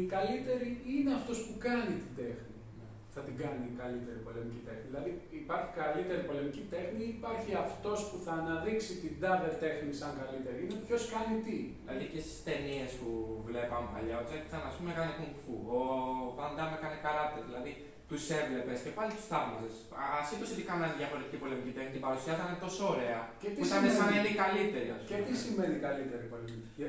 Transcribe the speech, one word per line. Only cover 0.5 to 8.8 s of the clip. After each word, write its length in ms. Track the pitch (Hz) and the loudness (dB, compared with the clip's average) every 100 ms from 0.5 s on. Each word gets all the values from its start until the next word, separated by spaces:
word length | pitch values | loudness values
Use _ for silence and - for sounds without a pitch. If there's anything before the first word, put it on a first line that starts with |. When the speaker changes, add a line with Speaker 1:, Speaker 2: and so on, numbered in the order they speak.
| 247 240 247 247 | 2 0 -2 0
Speaker 1:
ή 20 | 285 | 4
είναι 140 | 269 254 | 4 4
αυτός 180 | - 220 - | 2 -2 -2
που 80 | - 247 | -2 2
κάνει 280 | 240 202 170 | 2 2 0
την 80 | - 135 | -4 -4
τέχνη; 340 | 120 117 - - - - | -4 -4 -8 -12 -12 -12
Speaker 2:
Ναι. 80 | - - - | -12 -14 -12
Speaker 1:
Θα 60 | 143 127 | -8 -6
την 80 | 123 | -4
κάνει 200 | 147 127 120 | -2 -2 -4
η 20 | 123 | -4
καλύτερη 360 | 123 120 120 110 110 | -4 -4 -4 -8 -8
πολεμική 340 | 117 117 117 - | -6 -6 -6 -8
τέχνη. 160 | 110 127 | -10 -6
Δηλαδή, 200 | 139 175 - - 156 | -4 -4 -6 -8 -8
υπάρχει 280 | 139 175 - 170 | -2 -2 -2 0
καλύτερη 400 | 151 170 185 175 151 | 0 2 0 0 0
πολεμική 320 | 143 143 - - | 0 -2 -4 -4
τέχνη 260 | 170 - 220 233 | -2 -2 -2 -2
ή 60 | - | -2
υπάρχει 340 | 233 226 208 190 170 | -2 -2 0 0 0
αυτός 320 | - 208 208 208 | -2 0 0 -2
που 80 | 175 | -4
θα 80 | 170 165 | -2 0
αναδείξει 500 | 165 165 214 214 | 0 0 2 0